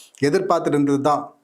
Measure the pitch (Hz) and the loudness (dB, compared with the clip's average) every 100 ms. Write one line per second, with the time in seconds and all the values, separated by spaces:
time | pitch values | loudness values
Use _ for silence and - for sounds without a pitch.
0 | - - 139 185 - 170 156 143 143 139 | -20 -4 0 0 0 0 0 0 0 0
1 | 147 143 - _ | 0 0 -4 _